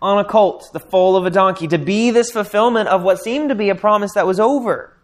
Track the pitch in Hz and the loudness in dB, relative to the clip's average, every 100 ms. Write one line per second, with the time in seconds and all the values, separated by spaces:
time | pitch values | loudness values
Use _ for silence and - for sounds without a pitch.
0 | 190 202 202 220 190 - - 170 - 190 | -2 0 2 2 2 -2 -14 -16 -2 2
1 | 185 190 180 190 190 160 160 165 143 208 | 2 2 2 2 0 0 -2 -2 -2 0
2 | 240 233 233 220 208 208 240 226 208 185 | 2 2 0 -4 -2 0 0 0 0 0
3 | 185 - 226 277 294 214 202 190 214 208 | 2 0 -2 -4 -2 -2 -2 0 0 0
4 | 202 202 175 185 233 285 226 131 - _ | 0 -2 0 0 0 0 -2 -4 -6 _